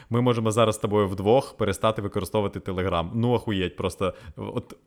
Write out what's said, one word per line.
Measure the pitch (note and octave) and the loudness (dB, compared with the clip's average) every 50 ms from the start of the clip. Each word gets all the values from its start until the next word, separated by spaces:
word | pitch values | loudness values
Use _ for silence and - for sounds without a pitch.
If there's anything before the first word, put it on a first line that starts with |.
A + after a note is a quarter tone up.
| - - | -8 -4
Ми | A2 A#2+ | -2 0
можемо | B2 B2+ A#2+ A2+ A2+ A2 | 2 2 2 2 2 2
зараз | G#2+ A#2 A#2 G#2+ G#2+ | 2 4 4 4 2
з | - | 0
тобою | - G#2+ G2+ G#2 G#2 F#2+ | -2 0 2 2 2 2
вдвох | G2 F#2+ G2 G#2 A#2 C3+ C3+ - - - | 0 0 2 4 4 4 4 0 -4 -4
перестати | A2 G2 F#2+ - - A2 A2 - | -2 -2 0 0 0 0 0 0
використовувати | G2+ G2+ - G#2+ F#2 - - A2 G#2 G2+ - G2 | -4 -6 -4 -6 -4 -2 -2 -2 -2 -2 -4 -6
Telegram. | - - F#2+ F2+ F#2 F#2+ F2 E2+ E2+ E2+ - | -8 -6 -4 -4 -2 0 0 -2 -2 -2 -2
Ну, | A#2 A2+ A#2+ | -2 0 2
охуєть, | B2 A2 - - G#2+ F#2+ F#2 F2+ - | 0 0 0 -2 -2 -2 -2 -2 -2
просто | - G2 F#2 - - G2+ F2+ D#2+ - - - - - | -4 -4 -4 -4 -2 -4 -4 -4 -6 -12 -18 -14 -12
от | G2+ G#2 - B2 - - - - _ | -10 -8 -8 -8 -8 -8 -12 -20 _